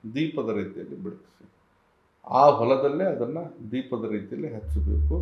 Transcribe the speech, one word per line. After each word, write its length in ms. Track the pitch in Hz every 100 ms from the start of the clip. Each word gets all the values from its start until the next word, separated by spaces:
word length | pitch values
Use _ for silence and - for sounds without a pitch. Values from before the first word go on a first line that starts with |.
| 110
ದೀಪದ 420 | 123 160 143 113 101
ರೀತಿಯಲ್ಲಿ 400 | - - - 95
ಬೆಳಗಿಸಿ, 480 | 95 - - _ - _ _ _ _ _ _ _ -
ಆ 120 | 127 147
ಹೊಲದಲ್ಲೇ 540 | 143 117 - 147 -
ಅದನ್ನ 340 | 190 147 123 160 175 - 110
ದೀಪದ 340 | 123 127 120 110
ರೀತಿಯಲ್ಲಿ 440 | 104 95 104 117
ಹಚ್ಚಬೇಕು. 640 | 113 - 101 101 87 - -